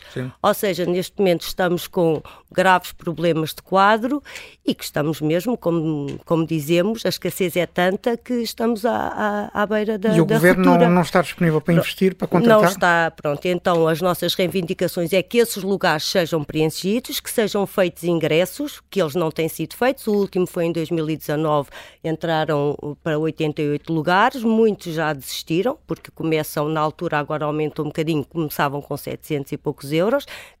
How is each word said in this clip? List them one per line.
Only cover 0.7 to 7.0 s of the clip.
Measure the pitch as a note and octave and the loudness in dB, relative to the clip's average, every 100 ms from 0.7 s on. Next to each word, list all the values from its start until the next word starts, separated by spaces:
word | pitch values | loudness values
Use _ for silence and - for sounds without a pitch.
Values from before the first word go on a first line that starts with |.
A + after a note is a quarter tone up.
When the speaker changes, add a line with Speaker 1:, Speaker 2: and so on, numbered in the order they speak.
| E3 F3 | 0 0
Speaker 2:
neste | F3+ F3+ - | -2 -4 0
momento | F#3+ E3 | 2 2
estamos | - - F#3 F3 - | -2 -2 0 0 -4
com | - E3 D3+ - - _ | 0 0 0 -6 -20 _
graves | - F#3 F3+ - | 0 4 4 2
problemas | - F3 D#3 E3+ D#3+ D#3 | -12 -8 -2 0 0 -2
de | - | -6
quadro | - F#3 G3 A3 A#3+ C#4+ - - - - - | -2 2 4 4 0 -4 -6 -18 -18 -10 -4
e | |
que | - - | -4 -4
estamos | - D3 D3+ | -2 -2 0
mesmo, | D3+ E3+ F#3+ A#3+ | 0 0 0 -2
como, | F3 E3+ D#3+ D3+ C#3 C3+ | 0 0 0 -2 -4 -8
como | - E3 D#3+ | -2 0 0
dizemos, | D#3+ C#3+ E3+ F#3+ A#3 | -2 0 2 2 0